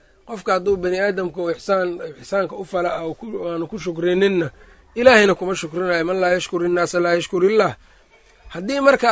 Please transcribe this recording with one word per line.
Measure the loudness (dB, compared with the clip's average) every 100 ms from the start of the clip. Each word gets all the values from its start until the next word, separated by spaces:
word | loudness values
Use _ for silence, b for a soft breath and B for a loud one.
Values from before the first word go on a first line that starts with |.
| b b -14
Qofka | -8 -2
hadduu | 0 2 0
bani | 0 0
aadamka | 0 0 -4 -4
uu | -4
ixsaan, | -4 0 0 0 -4 -10 -14
ixsaanka | -4 -2 -2 -6
u |
fala, | -6 -2 -2 -2
aa | -6
ku, | -10 -10 -8 -6
aanu | -6 -6
ku | -8
shukrininna, | -8 -2 0 2 2 2 -2 b b b _ 2
Ilaahayna | 6 6 4
kuma | 2 -2 -6
shukrinayo. | -6 -4 -2 -2
"Man | -2 0
laa | 0 0
yashkuri | -2 -2 0
nnaasa | 0 0 0
laa | 0 0
yashkuri | 0 0 2
illaah." | 4 2 -2 b b b _ _ _ -14
Haddii | -10 -4 2
marka | 4 4 4